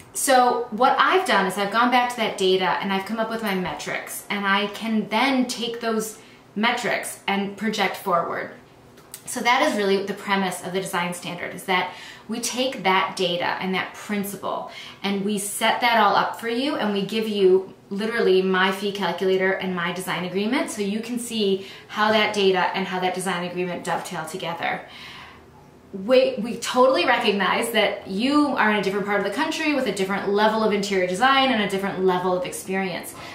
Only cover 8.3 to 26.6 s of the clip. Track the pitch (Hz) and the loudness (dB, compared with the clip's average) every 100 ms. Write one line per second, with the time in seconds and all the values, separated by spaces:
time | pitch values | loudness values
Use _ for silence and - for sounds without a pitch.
8.3 | 180 - - - - - - - - - | -6 -8 -14 -20 -20 -20 -20 -20 -16 -10
9.3 | 247 220 262 302 214 196 196 202 196 - | -2 2 4 4 2 2 2 0 -6 -2
10.3 | 196 185 180 175 185 185 175 175 175 175 | 0 0 -2 -4 -4 -2 -2 -4 -6 -10
11.3 | 175 - 180 - 185 185 - - - - | -10 -10 -6 -2 0 -2 -8 -16 -16 -10
12.3 | 240 233 233 254 247 185 190 - - 175 | -6 -4 -2 -2 0 2 2 0 -2 -2
13.3 | 170 - - 185 185 - - - 202 196 | 0 -2 -2 -2 -2 -4 -10 -6 -4 -4
14.3 | 196 - - - - - - 196 196 196 | -6 -6 -6 -8 -12 -16 -8 -4 -2 -2
15.3 | 208 - - 226 - 240 233 202 175 190 | -2 -4 -2 0 2 2 4 4 4 0
16.3 | - 226 240 285 302 214 202 185 220 220 | -4 -4 -2 -2 -2 -2 -2 -2 -2 -2
17.3 | 202 185 185 - - - 196 220 226 190 | 4 6 4 2 -14 -10 -6 -2 0 4
18.3 | 185 185 185 190 196 202 196 180 175 190 | 4 4 2 2 0 -4 -2 -4 0 0
19.3 | 185 190 190 185 180 170 180 185 160 175 | 2 2 0 -2 -4 -4 -4 -6 -4 -4
20.3 | 185 214 285 330 - 196 214 226 240 - | -2 0 0 -2 -4 -4 -4 -4 -8 -4
21.3 | 226 196 190 - - - 214 214 214 208 | 0 0 0 -4 -18 -8 0 4 4 2
22.3 | 208 190 180 - - 185 185 185 185 185 | 4 4 4 2 -2 -4 -2 -2 -2 -4
23.3 | 175 180 175 180 170 170 165 - 175 160 | -4 -4 -4 -4 -4 -4 -4 -6 -8 -8
24.3 | 190 165 170 - 180 - - - - - | -8 -8 -6 -6 -6 -10 -18 -18 -18 -20
25.3 | - - - - - - 196 196 262 262 | -20 -20 -20 -20 -20 -14 -6 4 6 6
26.3 | - 233 196 | 2 -4 -6